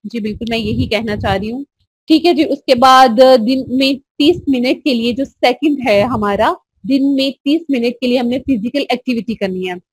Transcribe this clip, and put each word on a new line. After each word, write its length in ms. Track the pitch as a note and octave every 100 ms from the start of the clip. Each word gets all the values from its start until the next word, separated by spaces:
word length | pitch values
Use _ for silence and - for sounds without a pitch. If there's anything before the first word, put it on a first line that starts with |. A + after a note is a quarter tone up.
| G#3
जी 140 | A#3+
बिल्कुल, 280 | G#3+ G#3 A3+
मैं 80 | A#3
यही 280 | G#3+ A3 B3+
कहना 300 | G#3 A3 G#3
चाह 180 | G#3+
रही 160 | G3 G#3
हूँ, 160 | B3 C#4+ _ _ _ _
ठीक 160 | D#4+
है 100 | E4+
जी। 100 | C#4+
उसके 300 | C#4 C#4 -
बाद, 460 | B3 C4 C4 C4 A3
अ, 160 | C4 C4
दिन 280 | A3 C4 -
में 320 | B3+ C4+ C4+ _ -
तीस 220 | D4 F4 -
मिनट 340 | B3+ B3 C4
के 100 | -
लिए 180 | A#3+ A#3
जो 120 | B3
second 540 | C4+ _ B3+ C4 D4+ C#4 B3
है 140 | G3+
हमारा, 540 | A#3 A#3+ G#3 G3+ A#3+ F4+ _ _ F#3+
दिन 180 | C4+
में 300 | C#4 C4+ C#4 C4
तीस 180 | C#4 D#4+ E4
मिनट 240 | C4+ A#3+ A#3+
के 60 | B3
लिए 120 | B3
हमने 200 | A#3+ B3+
physical 420 | C4 B3 A#3 C#4+
activity 540 | - - - A#3 -
करनी 320 | G#3+ G3 F#3 F#3
है। 80 | F3+ _